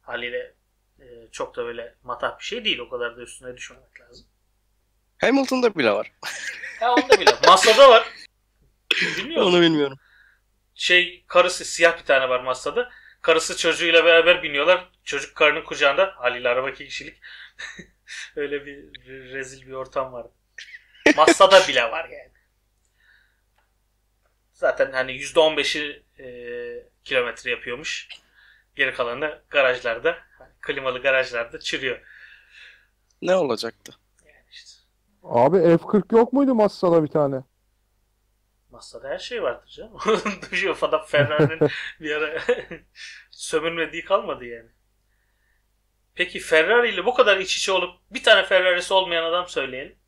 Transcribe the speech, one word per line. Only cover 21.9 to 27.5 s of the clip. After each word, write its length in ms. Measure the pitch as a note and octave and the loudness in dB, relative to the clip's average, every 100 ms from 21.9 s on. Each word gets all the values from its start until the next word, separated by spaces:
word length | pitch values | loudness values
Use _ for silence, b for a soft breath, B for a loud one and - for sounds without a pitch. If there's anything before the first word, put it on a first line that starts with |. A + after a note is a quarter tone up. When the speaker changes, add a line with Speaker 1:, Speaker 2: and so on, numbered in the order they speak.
Speaker 1:
var 140 | D#3+ | -4
yani. 280 | E3 C#3+ B2 _ _ _ _ _ _ _ _ _ _ _ _ _ _ _ _ _ _ _ _ _ _ | -10 -16 -20 _ _ _ _ _ _ _ _ _ _ _ _ _ _ _ _ _ _ _ _ _ _
Zaten 400 | _ D#3+ - C#3 | _ -4 0 -2
hani 200 | C3+ C3 | -2 -6
yüzde 280 | C3 C#3 - | -8 -4 2
on 160 | D#3 D3+ | 2 2
beşi, 460 | C#3 D#3 D3 D3 _ _ | -4 -4 -8 -12 _ _
e, 80 | C3 B2 A#2+ A#2+ A#2+ A#2+ - _ | -20 -18 -14 -14 -14 -16 -20 _
kilometre 460 | - C3+ A#2+ A2 B2+ | -4 -2 -2 -6 -8